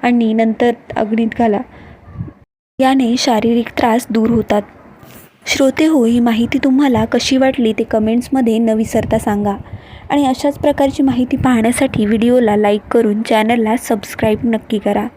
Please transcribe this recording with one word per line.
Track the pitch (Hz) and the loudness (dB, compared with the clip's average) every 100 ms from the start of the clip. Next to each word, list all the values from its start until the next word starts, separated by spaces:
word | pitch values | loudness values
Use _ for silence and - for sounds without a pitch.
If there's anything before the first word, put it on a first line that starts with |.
आणि | 247 240 226 | 2 2 2
नंतर | 220 226 220 240 233 - - | 2 0 2 0 0 -8 -6
अग्नीत | 214 220 226 - | -2 -2 -2 0
घाला. | 233 202 254 - - - - - - - _ _ _ _ | 0 0 -6 -16 -20 -20 -20 -14 -14 -14 _ _ _ _
याने | 262 269 240 247 | 0 2 0 0
शारीरिक | - 220 226 233 226 - | 0 0 2 0 -2 -2
त्रास | 254 226 - | 0 0 0
दूर | 226 220 | -2 0
होतात. | 226 208 208 202 - - - - - - _ - | 0 0 -2 -2 -20 -20 -20 -20 -20 -20 _ -8
श्रोते | - 269 262 311 | 0 0 2 2
हो, | 311 226 | 4 2
ही | 240 | 2
माहिती | 240 226 233 277 | 2 0 0 0
तुम्हाला | 277 262 285 226 226 | 2 2 2 2 0
कशी | 247 - 262 | -2 0 2
वाटली | 262 262 226 | 2 2 -2
ते | 220 | 0
कमेंट्समध्ये | 220 220 214 233 240 262 233 220 | -2 0 0 0 0 0 0 2
न | 226 | 0
विसरता | 220 220 220 214 220 | 0 0 -2 -2 -2
सांगा | 226 202 208 196 - - - - - | -2 -2 -2 -4 -10 -18 -18 -20 -4
आणि | 285 277 | 0 0
अशाच | 262 285 285 | 0 -2 0
प्रकारची | 294 285 277 277 | -2 0 -2 0
माहिती | 269 247 254 254 | 0 0 -2 0
पाहण्यासाठी | 262 240 226 247 269 - 208 | 0 2 0 0 -2 0 0
व्हिडिओला | 220 233 247 226 208 | 0 2 2 2 2
लाईक | 208 208 | 2 0
करून | - 240 220 208 | 0 0 0 -2
चॅनलला | 226 220 214 247 220 233 | 0 0 2 0 0 -2
सबस्क्राईब | - 220 - - 220 214 | -2 -6 -6 -4 -2 0
नक्की | 240 226 - 208 | -2 -4 -4 -4
करा. | 208 208 226 | -2 -4 -6